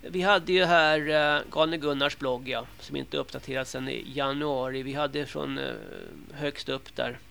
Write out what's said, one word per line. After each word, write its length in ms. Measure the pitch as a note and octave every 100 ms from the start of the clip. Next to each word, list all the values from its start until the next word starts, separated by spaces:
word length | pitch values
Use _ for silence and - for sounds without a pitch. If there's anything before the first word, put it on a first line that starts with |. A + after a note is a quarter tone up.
Vi 200 | - F3+
hade 320 | F#3 G3 E3+
ju 120 | F#3 F3
här, 440 | E3+ D#3 D#3 D3+
eh, 320 | D3+ D3 D3 -
Galne 260 | D3+ D#3+ E3
Gunnars 400 | D3 C#3 C#3+ -
blogg, 320 | C3+ B2 C3
ja, 160 | A#2 - -
som 160 | - C#3
inte 220 | B2+ C#3+
uppdaterats 540 | C3+ C3 - C3 C3
sedan 180 | C3 C3
i 160 | B2 -
januari. 720 | C3+ C#3 C#3 D3+ C3+ B2+ C3
Vi 100 | C3
hade 320 | C#3 D3 C#3+ C3+
från, 320 | - C#3 C3+
eh, 160 | C#2 - G1+ G1+ G1+ D2+ -
högst 360 | C#3+ D3 D3 -
upp 260 | C3+ - -
där. 240 | A#2+ A#2+ -